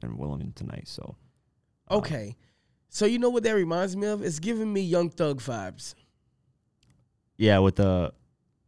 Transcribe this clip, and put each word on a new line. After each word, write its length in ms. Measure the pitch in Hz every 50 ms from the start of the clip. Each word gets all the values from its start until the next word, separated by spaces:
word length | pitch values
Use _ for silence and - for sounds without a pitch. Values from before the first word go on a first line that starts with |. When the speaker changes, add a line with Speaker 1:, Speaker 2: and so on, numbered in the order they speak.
Speaker 1:
in 160 | 60 58 55
Wilmington 360 | 62 69 73 71 73 90 95 -
tonight, 340 | - - - - - -
so, 280 | - - - - - - _ _ _ _ _ _ _ _ _ _ _ _ _ _ -
uh, 40 | 190
Speaker 2:
Okay. 380 | 208 - - 156 113 104 104 117 _ _ _ _ _ _ _ _ _ _ _
So 140 | - - 214
you 140 | 214 240 240
know 100 | 247 247
what 140 | 247 233 214
that 80 | 226
reminds 440 | 220 202 175 165 170 175 190 190 180
me 120 | 196 208
of? 160 | 208 214 208 -
It's 140 | 180 156 151
giving 340 | 165 226 233 220 220 214 202
me 80 | 196
Young 300 | 190 170 170 175 175 165
Thug 280 | - - 170 147 143 127
vibes. 540 | 110 135 120 107 95 92 - - - - - _ _ _ _ _ _ _ _ _ _ _ _ _ _ _ _ _ _ _ _ _ _ _ _ _ _ _ _
Speaker 1:
Yeah, 220 | - 107 107 101 95
with 160 | 95 95 -
the, 360 | - 101 95 92 90 82 - - _ _ _ _ _ _ _ _ _ _